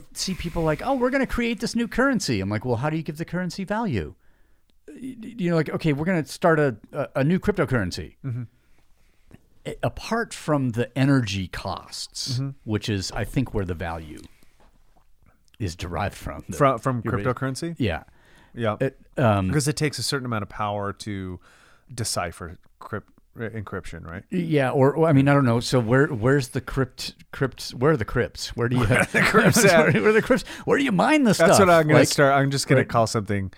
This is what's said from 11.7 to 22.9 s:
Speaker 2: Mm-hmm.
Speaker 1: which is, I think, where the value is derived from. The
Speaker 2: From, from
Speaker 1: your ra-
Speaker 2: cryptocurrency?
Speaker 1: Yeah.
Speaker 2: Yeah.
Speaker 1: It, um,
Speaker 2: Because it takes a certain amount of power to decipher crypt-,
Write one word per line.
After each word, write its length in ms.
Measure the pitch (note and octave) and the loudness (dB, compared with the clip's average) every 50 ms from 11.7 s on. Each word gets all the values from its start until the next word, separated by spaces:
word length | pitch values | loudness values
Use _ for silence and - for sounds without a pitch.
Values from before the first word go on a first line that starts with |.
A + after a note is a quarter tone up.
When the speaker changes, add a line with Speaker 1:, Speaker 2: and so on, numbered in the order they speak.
| F2 - - - - - - - - - - - B2+ | -8 -8 -10 -14 -14 -12 -12 -12 -10 -10 -8 -6 -4
Speaker 2:
Mm-hmm. 140 | B2+ C#3 C#3 C#3 - - | -4 -4 -6 -8 -10 -6
Speaker 1:
which 240 | A#2 G#2+ G#2 - - | -4 -4 -2 -2 -2
is, 240 | G#2+ G2 F#2 - | -2 -2 -4 -4
I 140 | - B2 G#2+ | -6 -6 -6
think, 280 | - - - A#2+ - - | -4 -2 -2 -2 -2 -2
where 120 | A2 G2 | -6 -4
the 80 | F2 F2+ | -4 -6
value 480 | D#2+ F2+ E2 E2 E2 D#2+ D2+ - - - - _ _ _ - _ _ _ _ _ _ _ _ _ _ _ _ _ - _ _ _ _ _ _ _ - | -6 -8 -8 -8 -10 -12 -14 -16 -18 -18 -20 _ _ _ -20 _ _ _ _ _ _ _ _ _ _ _ _ _ -20 _ _ _ _ _ _ _ -8
is 160 | A2 F2+ D#2+ | -8 -8 -8
derived 400 | - - F2+ F2 D2+ G2+ F2+ - | -8 -10 -8 -6 -6 -6 -6 -8
from. 300 | - - - C#2+ - - - | -8 -12 -12 -12 -12 -12 -8
The 80 | - | -2
Speaker 2:
From, 240 | - D3 C3+ C3 A#2 | 2 2 2 2 2
from 220 | - C#3 B2+ A#2+ G2+ | -2 -4 -4 -4 -4
Speaker 1:
your 140 | A#2 G2+ G2 | -4 -4 -2
ra- 20 | |
Speaker 2:
cryptocurrency? 540 | G2+ B2+ A#2+ - C3+ C3+ C3 - E3 E3+ E3+ - | -2 -4 -4 -4 -4 -6 -6 -6 -8 -8 -4 -2
Speaker 1:
Yeah. 260 | B2 G2 E2 D2+ - _ - _ _ _ _ _ _ _ - | -2 -2 -2 -4 -8 _ -20 _ _ _ _ _ _ _ -10
Speaker 2:
Yeah. 220 | A#2+ A#2 G#2+ G#2+ - | -6 -4 -2 -2 -2
Speaker 1:
It, 180 | C3+ C3+ - - - _ - - | -2 -4 -4 -8 -20 _ -4 0
um, 300 | B2 A2+ G#2 G2 F#2+ F#2 | 2 4 4 4 2 0
Speaker 2:
Because 200 | C3+ D#3 B2 D3 | 0 0 0 -2
it 80 | D#3 | -2
takes 240 | - D#3 C#3+ - - | -2 -2 -4 -4 -4
a 40 | A2+ | -6
certain 220 | - D3 C#3 B2+ | -4 -4 -4 -4
amount 180 | B2 A2+ G#2+ G2+ | -4 -4 -4 -6
of 60 | - | -6
power 440 | - - G#2+ G#2 G#2 G#2 G2+ G2+ G2 | -8 -6 -6 -4 -4 -4 -4 -6 -8
to 480 | - - G#2+ G#2 G2 F#2+ F#2 F2+ F2 _ _ _ _ _ _ _ _ _ - B2+ | -8 -10 -10 -8 -8 -8 -8 -10 -12 _ _ _ _ _ _ _ _ _ -14 -10
decipher 640 | A#2+ A2+ - - - F2 E2+ - - F#2 E2 D#2 - - _ _ - | -8 -6 -6 -4 -4 -6 -6 -8 -10 -14 -14 -16 -18 -20 _ _ -20
crypt-, 300 | - - | -16 -12